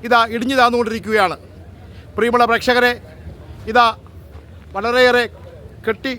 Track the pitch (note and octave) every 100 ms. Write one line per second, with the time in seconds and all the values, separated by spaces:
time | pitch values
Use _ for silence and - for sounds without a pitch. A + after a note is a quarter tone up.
0 | A3+ A#3 A3+ A3+ A#3+ C4+ A#3+ A#3+ A3+ A3
1 | F3+ A3 F#3 D3 - - - - - -
2 | - - A#3 A#3+ A#3+ A#3 - B3 B3 A#3+
3 | - - - - - - - A3+ A#3 A3
4 | - - - - - - - G3 A3+ B3
5 | B3 B3 A#3 - - - - - - A3
6 | C4+